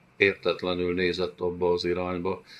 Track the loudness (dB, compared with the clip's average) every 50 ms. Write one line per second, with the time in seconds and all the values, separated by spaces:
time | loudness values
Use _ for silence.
0 | _ _ _ 4 4 4 4 2 0 -2 0 0 0 -2 -2 0 0 0 0 2
1 | 0 0 0 0 -2 -4 -4 -4 -4 -4 -2 0 2 2 2 2 0 0 0 0
2 | -2 -4 -4 -4 -4 -4 -4 -6 -10 -16 -20 -20